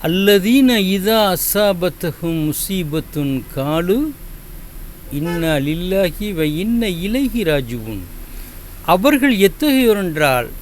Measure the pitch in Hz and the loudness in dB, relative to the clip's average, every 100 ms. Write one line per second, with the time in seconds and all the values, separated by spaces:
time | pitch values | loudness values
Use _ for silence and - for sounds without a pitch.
0 | - 180 196 202 190 262 262 226 190 196 | -2 2 4 4 6 6 6 4 2 0
1 | 190 220 208 180 - 202 208 180 180 - | 2 2 2 0 0 2 2 2 -2 -2
2 | 175 - 170 165 151 147 - 190 160 156 | -8 -4 -4 -2 -2 -4 -4 -4 -2 -4
3 | 151 151 139 135 - - 139 160 175 220 | -4 -4 -2 -2 -4 -6 -2 -2 0 0
4 | 311 285 - - - - - - - - | 0 -6 -14 -16 -16 -16 -16 -14 -16 -16
5 | - 143 165 170 165 151 139 160 180 190 | -10 -6 -4 -2 0 0 0 -4 -2 0
6 | 185 - 208 175 156 151 208 233 226 170 | 0 -2 -6 -2 -2 -2 -2 0 0 -2
7 | 190 247 269 233 180 147 120 120 110 104 | -2 -2 0 0 0 0 -2 -8 -8 -8
8 | 87 - - - - - - - - 185 | -10 -14 -14 -14 -14 -16 -18 -10 0 4
9 | 247 294 277 214 196 - 302 269 240 202 | 4 4 2 4 2 2 2 4 4 2
10 | 185 156 147 127 117 - | 0 0 2 2 -2 -10